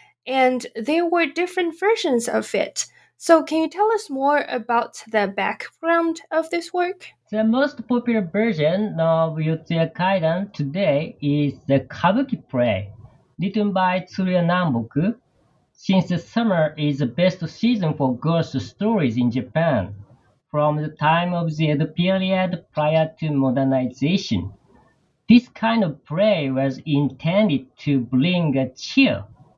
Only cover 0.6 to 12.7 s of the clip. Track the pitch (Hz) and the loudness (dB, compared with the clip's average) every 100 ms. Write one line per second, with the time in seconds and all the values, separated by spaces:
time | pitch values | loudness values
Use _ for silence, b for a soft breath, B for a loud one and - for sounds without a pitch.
0.6 | - 220 226 320 339 339 320 277 359 359 | -6 -8 -2 0 0 0 0 -2 -4 -2
1.6 | 349 320 392 440 330 240 226 220 214 202 | -4 -2 0 0 0 0 0 -4 -2 -4
2.6 | - - - b b _ - 330 320 311 | -4 -6 -12 b b _ 4 4 4 -2
3.6 | 320 339 427 440 - 269 269 294 - 247 | -2 0 0 0 -4 -2 0 0 0 -6
4.6 | 220 240 - - - 220 196 202 190 - | -2 -2 -2 -8 -4 -2 -2 -2 -4 -6
5.6 | - - 330 339 330 330 - 320 320 339 | -12 -6 0 2 0 -4 -4 -4 -2 -6
6.6 | 339 359 359 359 - - _ 214 220 240 | -4 -4 -4 -6 -16 -20 _ -2 2 2
7.6 | 285 - - 240 240 226 175 196 226 165 | 0 -4 -4 -2 0 -2 0 0 0 2
8.6 | 151 190 214 165 165 165 160 156 160 160 | 0 0 -2 0 2 2 0 -2 -2 -4
9.6 | - 165 165 - 185 196 160 175 202 - | -2 -2 -2 -2 -2 0 0 -2 -4 -6
10.6 | 139 170 190 139 165 - 143 147 147 - | -6 0 0 0 -2 -4 -2 0 0 -4
11.6 | - 135 - - 175 214 269 196 - 127 | 0 0 0 -2 0 2 -2 -6 -4 0
12.6 | 120 | 0